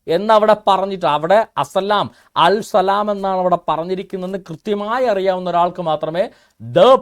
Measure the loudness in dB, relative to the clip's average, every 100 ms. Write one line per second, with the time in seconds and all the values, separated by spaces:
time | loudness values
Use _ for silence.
0 | -4 -2 2 4 4 2 2 0 -2 -2
1 | -2 0 2 2 2 -4 -4 -2 0 -2
2 | -2 -8 _ 2 2 2 0 0 2 0
3 | -2 -4 -4 -2 -2 -4 -4 -4 -4 -8
4 | -8 -10 -8 -10 -12 -12 -8 -6 -4 -2
5 | -2 0 -2 -2 -2 0 0 -2 -4 -4
6 | -2 -4 -4 -8 _ _ -2 2 6 4